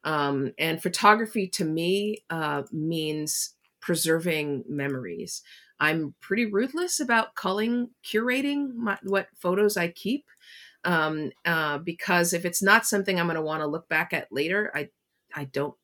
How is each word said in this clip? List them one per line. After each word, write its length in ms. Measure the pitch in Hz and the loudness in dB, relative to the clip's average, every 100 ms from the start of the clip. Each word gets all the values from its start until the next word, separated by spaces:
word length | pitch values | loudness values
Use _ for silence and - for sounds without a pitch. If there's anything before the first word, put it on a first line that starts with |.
Um, 460 | 147 156 143 139 135 - | 0 0 2 0 -2 -2
and 240 | 160 160 | -2 0
photography 640 | 175 - 208 214 220 226 190 | -4 4 6 6 4 -2 -2
to 140 | - | -2
me, 600 | 165 160 170 196 208 214 _ | -2 0 2 2 0 -6 _
uh, 340 | 165 151 143 135 | -4 -2 -2 -4
means 800 | 160 156 165 156 151 151 - - _ _ _ | -4 -2 -2 -2 -4 -4 -4 -6 _ _ _
preserving 840 | - 170 165 165 175 156 147 139 - | -2 0 2 2 2 0 -2 -4 -4
memories. 760 | 147 139 131 92 85 - - - - _ _ | -4 -2 -4 -6 -10 -10 -12 -14 -20 _ _
I'm 380 | 151 160 151 - | 0 0 -4 -10
pretty 240 | - 202 | -4 0
ruthless 540 | 226 196 262 302 359 - | 2 0 -2 -2 -4 -2
about 380 | 262 233 226 - | 2 0 0 -4
culling, 540 | 185 196 220 240 240 _ | -2 0 0 0 -2 _
curating 680 | - 214 240 254 285 285 277 | -4 -2 0 0 0 -2 -4
my, 240 | 240 226 - | -4 -4 -4
what 240 | 190 196 185 _ | 0 -2 -2 _
photos 400 | 180 185 208 202 | 0 4 2 2
I 160 | 175 | -2
keep, 320 | - 196 277 _ _ - - - _ | -2 -4 -4 _ _ -20 -20 -20 _
um, 480 | 175 170 156 156 151 - | 0 2 2 -2 -6 -4
uh, 340 | 170 165 151 147 | 0 0 0 -2
because 540 | 170 170 - 180 175 | -6 -8 2 4 4
if 120 | 175 | 0
it's 200 | 180 175 | -2 0
not 200 | 196 220 | 6 6
something 360 | 220 202 196 185 | 4 -2 0 0
I'm 80 | 170 | 0
gonna 140 | 160 | 0
wanna 260 | 156 156 151 | -2 -2 -2
look 200 | 160 - | -4 -2
back 240 | 156 - | -2 0
at 140 | 160 - | -4 -4
later, 400 | 113 156 196 214 | -2 0 0 0
I, 140 | 151 143 _ _ _ _ - | -4 -6 _ _ _ _ -10
I 80 | |
don't 320 | 139 135 143 - | -4 -2 -2 -4